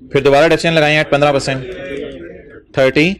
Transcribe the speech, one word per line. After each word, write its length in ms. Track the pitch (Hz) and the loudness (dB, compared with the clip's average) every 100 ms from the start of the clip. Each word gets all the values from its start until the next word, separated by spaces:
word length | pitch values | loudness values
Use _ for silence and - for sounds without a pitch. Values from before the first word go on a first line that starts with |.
| - | -4
फिर 80 | 143 | 0
दोबारा 260 | 135 139 165 | 2 4 4
डिडक्शन 260 | 160 175 | 2 0
लगाएं 300 | 165 147 151 | 0 2 0
at 80 | 151 | 0
पन्द्रह 200 | 143 147 | 2 2
परसेंट, 340 | 139 135 135 127 - 139 139 - - - - - - _ - | 0 -2 -8 -10 -14 -12 -12 -12 -14 -18 -20 -20 -20 _ 0
थर्टी 320 | 131 151 160 | 2 2 0